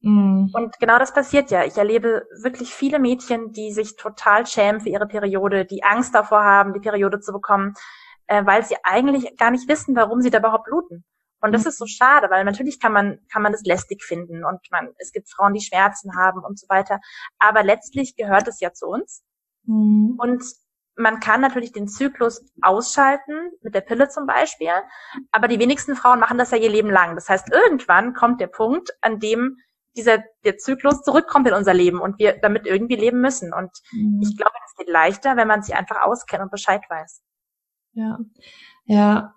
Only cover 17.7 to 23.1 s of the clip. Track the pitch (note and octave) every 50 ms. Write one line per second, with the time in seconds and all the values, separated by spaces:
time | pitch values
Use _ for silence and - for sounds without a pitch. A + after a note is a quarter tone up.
17.7 | G#3+ A#3 - - _ C4 C#4 B3 _ - A3+ G3+ G3 G3+ G#3+ A#3+ A3 - - F3
18.7 | _ - - D#3 F3+ B3 G#4 _ - - _ _ _ _ _ _ _ _ _ -
19.7 | A3 G#3+ G#3+ G#3+ G#3 G#3+ G#3+ A3 B3+ A#3+ A#3+ B3 B3 A#3+ - - - _ _ _
20.7 | _ _ _ _ _ - A#3 A3 A3 A3 - A3 A3 B3+ C4+ C4+ B3+ B3+ A#3 A#3
21.7 | _ G#3+ G3+ G3+ G3+ - C4+ C#4 C#4 - A#3+ A#3 A#3 - _ _ _ - - F#3
22.7 | F#3+ G#3 B3 - - C#4+ C#4 C4+